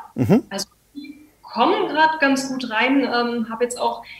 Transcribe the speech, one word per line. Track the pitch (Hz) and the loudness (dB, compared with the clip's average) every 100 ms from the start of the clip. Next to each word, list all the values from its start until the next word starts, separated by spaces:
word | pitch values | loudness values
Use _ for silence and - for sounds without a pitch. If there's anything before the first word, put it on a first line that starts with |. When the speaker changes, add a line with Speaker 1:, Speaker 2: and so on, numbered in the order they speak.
| - - | -8 -2
Speaker 1:
Mhm. | 110 214 - | 4 4 2
Speaker 2:
Also | 196 - _ _ | -8 -10 _ _
die | 285 - - - _ | -16 -16 -18 -20 _
kommen | - - 277 415 349 | -8 0 0 2 0
grad | 294 320 - | 2 2 4
ganz | 277 262 - | 2 2 -2
gut | 262 226 | -6 -4
rein, | 220 247 277 | 0 2 2
ähm, | 233 240 240 233 220 | 2 0 0 -2 -4
hab | 226 | -2
jetzt | 247 - | -4 -2
auch | 240 - - - | -4 -4 -10 -20